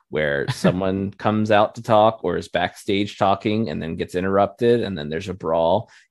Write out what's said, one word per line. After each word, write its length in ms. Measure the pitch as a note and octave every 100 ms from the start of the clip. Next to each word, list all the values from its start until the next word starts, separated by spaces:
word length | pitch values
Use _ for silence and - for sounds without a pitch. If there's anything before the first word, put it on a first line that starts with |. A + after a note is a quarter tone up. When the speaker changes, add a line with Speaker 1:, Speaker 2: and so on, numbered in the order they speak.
| -
Speaker 1:
where 360 | - D2+ C#2+ -
Speaker 2:
<laughs> 40 |
Speaker 1:
someone 600 | - F#2+ F2+ F#2+ F#2+ G2
comes 380 | - A2+ G#2+ G#2+
out 260 | G#2 G#2 -
to 60 |
talk 440 | A#2 A2 A2 - F2
or 100 | F2
is 140 | F2
backstage 680 | - F2+ - - G2 G#2 -
talking 520 | G2 G2 A2+ G#2+ A2+
and 120 | F2
then 140 | E2 E2+
gets 200 | E2 F2
interrupted 640 | F#2+ G2 G2+ - A#2+ A#2+
and 160 | F#2+ F2+
then 100 | D2
there's 200 | D#2+ G2
a 40 |
brawl. 560 | F#2 D#2+ E2 E2 F#2+ - - _